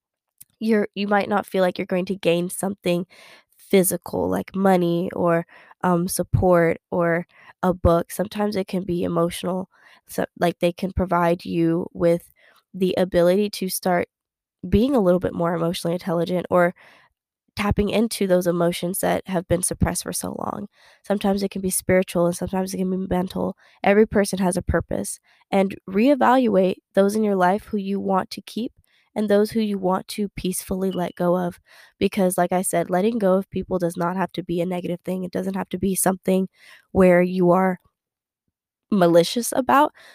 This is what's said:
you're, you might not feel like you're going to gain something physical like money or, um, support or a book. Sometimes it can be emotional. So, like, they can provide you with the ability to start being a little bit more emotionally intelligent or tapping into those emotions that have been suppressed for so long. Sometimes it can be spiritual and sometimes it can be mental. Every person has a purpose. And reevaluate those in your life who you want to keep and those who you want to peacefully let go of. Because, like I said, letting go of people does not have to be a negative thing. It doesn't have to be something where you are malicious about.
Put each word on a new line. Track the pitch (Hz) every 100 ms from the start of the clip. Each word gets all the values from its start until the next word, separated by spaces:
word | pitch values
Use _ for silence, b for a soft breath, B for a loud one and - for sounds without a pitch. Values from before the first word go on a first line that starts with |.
| _ _ _ - - -
you're, | 220 214 -
you | 190 202
might | 202 -
not | 202 -
feel | 190
like | 185 -
you're | 190
going | 185 185
to | 190
gain | 170 170 180
something | - 196 202 180 175 185 B B B B _
physical | - 196 180 180 - 180 180
like | 185 -
money | 190 196 185 170 170 185
or, | - 175 170 - B B B
um, | 180 175 180
support | - 180 - 185 175 165 - _
or | 185 170 170 175 B B B
a | 185
book. | 175 180 170 -
Sometimes | - 185 208 208 202
it | 185
can | 185
be | 185 175
emotional. | 180 170 170 - 185 185 - b b b b
So, | - - -
like, | 175 -
they | 175
can | - 185
provide | - 185 175 170 175
you | - 175 165 165 -
with | - 170 170 - _ b b b
the | 185 185 -
ability | 185 175 175 190 208
to | - 185
start | - 190 175 - _ _ _ _ _ 180
being | 202 262
a | 269
little | 180 180
bit | 180
more | 180 170
emotionally | 170 165 180 170
intelligent | 175 - 170 165 180 -
or | 180 175 - b b b _ _ _ _ -
tapping | 202 - 208
into | 202 226 - 196
those | 180 180
emotions | 175 170 175 175 190
that | 175 175 -
have | 185 -
been | 175
suppressed | - - - 180
for | -
so | - - -
long. | 50 - 202 b b b
Sometimes | - 202 202 196
it | 196
can | 196
be | 190
spiritual | - - 185 185 180 175
and | 180
sometimes | 180 190 190
it | 185
can | 185
be | 185 190
mental. | 180 185 180 180 - b b
Every | 196 202 220
person | 214 202 185
has | 185 180
a |
purpose. | - 165 - - 202 - b b b
And | 196 196 - -
reevaluate | 190 247 269 220 262 240 185 190 - _
those | - 196
in | 214
your | 214 196
life | 180 208 -
who | 208
you | 196 196
want | 196 190 -
to | -
keep | - 214 240 _ _ _ _
and | 220 214
those | 202 214
who | 226
you | 214 202
want | 185 185 -
to | - 202
peacefully | - 185 185 - 185 190
let | 180 175
go | - 175 180
of. | 180 - _ B B B
Because, | 196 202 185 180
like | 180
I | 180
said, | 190 170 165
letting | 180 214 233
go | 190
of | 190 -
people | 190 - 180
does | 170 180
not | 175 185
have | 180
to | -
be | 175 170
a | 175
negative | 180 180 175
thing. | - 185
It | 180
doesn't | 185 185
have | 190 185
to | 185
be | 196
something | 185 185 190 - 190 190 B B B B
where | 185 185 175
you | 180 185 175
are | 180 185 180 _ _ _ _ _ _ _ _ _ _ -
malicious | 202 175 170 165 247 233
about. | - 254 262 302 - B